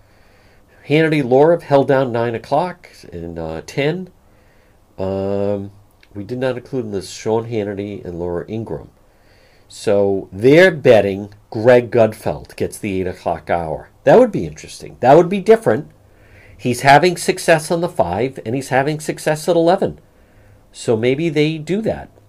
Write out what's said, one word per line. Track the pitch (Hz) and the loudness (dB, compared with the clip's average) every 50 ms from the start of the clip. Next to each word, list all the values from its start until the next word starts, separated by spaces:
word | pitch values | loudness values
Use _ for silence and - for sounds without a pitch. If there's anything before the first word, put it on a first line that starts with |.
| _ _ _ _ _ _ _ _ _ _ _ _ _ _ _ _ - - | _ _ _ _ _ _ _ _ _ _ _ _ _ _ _ _ -4 0
Hannity, | 143 156 160 156 156 147 131 117 | 2 2 2 2 2 0 0 2
Laura | 127 135 151 165 175 165 | 4 4 6 4 4 2
held | - - 143 139 139 143 | 0 2 2 2 4 4
down | 135 131 135 123 | 2 2 0 0
nine | 113 117 117 120 117 | -2 -2 -2 -2 -4
o'clock | 110 - - 143 151 180 180 175 - - - - - - - | -6 -6 -4 -2 -2 -2 -2 -6 -12 -20 -20 -20 -20 -20 -18
and, | 87 85 82 85 82 | -14 -12 -12 -10 -10
uh, | 82 82 80 80 80 - | -10 -10 -8 -10 -12 -12
ten. | - - 147 139 151 170 185 185 - _ _ _ _ _ _ _ _ _ _ _ _ _ _ _ _ _ | -10 -6 -4 -2 -2 -4 -6 -8 -14 _ _ _ _ _ _ _ _ _ _ _ _ _ _ _ _ _
Um, | - 95 95 98 98 95 98 101 98 101 101 104 98 98 101 - _ _ _ _ _ _ _ - | -8 -6 -6 -4 -4 -4 -4 -4 -4 -2 -4 -4 -6 -8 -12 -16 _ _ _ _ _ _ _ -16
we | 101 | -16
did | 98 107 127 127 | -12 -10 -8 -6
not | 135 131 120 | -4 -6 -6
include | 123 - - 135 127 113 | -6 -10 -10 -8 -8 -6
in | 107 | -6
this | 101 95 - - | -8 -8 -8 -10
Sean | - - - 110 110 113 113 117 | -14 -10 -4 -2 -2 -2 -2 -4
Hannity | 120 107 101 104 101 95 104 104 101 - - | -6 -6 -6 -6 -6 -8 -8 -10 -10 -14 -14
and | 90 87 85 | -12 -10 -8
Laura | 87 90 87 85 - - | -8 -6 -6 -8 -8 -8
Ingraham. | 107 113 110 - 80 71 55 - _ _ _ _ _ _ _ _ _ _ _ _ _ _ _ | -8 -10 -8 -8 -10 -12 -14 -16 _ _ _ _ _ _ _ _ _ _ _ _ _ _ _
So | _ - - - 117 101 101 101 98 98 95 - - | _ -18 -6 -2 0 2 2 2 2 0 -2 -6 -8
they're | 92 95 113 131 147 170 185 185 | -6 0 4 6 6 8 6 6
betting | 165 147 - 131 117 101 101 101 95 98 104 98 - - _ - | 4 2 4 6 6 6 4 2 -2 -6 -10 -12 -16 -20 _ -12
Greg | - 110 110 127 123 123 120 113 | -6 0 4 6 6 6 4 2
Gutfeld | 123 120 110 110 107 - - 101 78 - - - - | 2 2 2 2 0 -4 -8 -8 -8 -8 -10 -14 -10
gets | - 104 90 - - | -8 -8 -8 -8 -8
the | - 104 95 92 | -8 -6 -4 -4
eight | 92 90 | -4 -4
o'clock | 90 - - 95 82 78 - - | -6 -8 -6 -6 -6 -6 -4 -4
hour. | 92 85 82 78 76 - - - _ _ - | -4 -4 -4 -4 -8 -10 -12 -16 _ _ 2
That | 135 160 226 | 4 6 6
would | 254 226 | 6 4
be | - 135 87 | 0 -4 -6
interesting. | 76 - - - - - - - - - - | -8 -10 -14 -18 -20 -18 -18 -18 -20 -8 0
That | 113 127 143 | 4 6 6
would | 175 170 170 | 6 6 4
be | 208 196 | 0 0
different. | 180 214 220 220 - 127 107 139 151 - - _ _ _ _ _ _ _ - - - - - | 2 2 2 4 4 0 0 0 -2 -8 -16 _ _ _ _ _ _ _ -20 -20 -20 -20 -14
He's | - - 123 120 - | -8 -4 -4 -4 2
having | - 139 139 147 170 185 175 | 4 6 6 6 6 4 0
success | - - - 180 - - - 165 151 156 - | -2 -2 -4 -4 -2 2 2 2 2 2 -2
on | 180 170 | -4 -2
the | 175 170 | -4 -2
five, | - - 92 85 87 104 127 139 - - - | -2 -2 -2 -2 -2 -4 -4 -4 -6 -8 -8
and | 110 123 | -6 -6
he's | 139 135 - | -6 -4 -2
having | 131 131 135 156 156 151 | 0 0 0 0 -4 -6
success | - - 151 - - 156 151 151 - 185 | -6 -8 -8 -6 -4 -4 -4 -2 -2 0
at | 170 | 0
eleven. | 165 165 165 190 196 - 98 73 - - _ _ _ _ _ _ _ _ _ - _ _ _ | 2 2 2 2 2 0 -4 -6 -8 -18 _ _ _ _ _ _ _ _ _ -20 _ _ _
So | - - - - 113 | -20 -8 -4 -2 0
maybe | 107 117 127 135 143 170 165 | 0 2 0 0 0 -2 -2
they | 143 151 147 156 160 156 | 0 0 0 0 -2 -4
do | 151 160 185 214 | -6 -6 -4 -4
that. | 220 160 90 76 - - _ _ _ | -4 -4 -6 -6 -10 -18 _ _ _